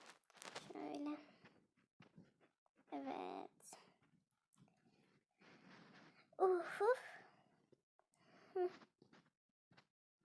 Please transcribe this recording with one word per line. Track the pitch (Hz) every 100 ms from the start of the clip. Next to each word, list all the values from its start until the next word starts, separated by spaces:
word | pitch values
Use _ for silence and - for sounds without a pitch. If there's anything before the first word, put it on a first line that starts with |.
| - - - - - - -
Şöyle. | - 302 294 294 302 - - - - - _ _ - - - - _ - _ _ _ -
Evet. | 294 269 - - - - - - - - - - - _ _ _ - - - - - - - _ _ - - - - - - - - - -
Uf, | 370 370 339 -
uf. | 415 523 - - - - - - - - _ _ - _ - - -
Hı. | 381 359 - - _ - - - _ _ _ _ - - _ _ _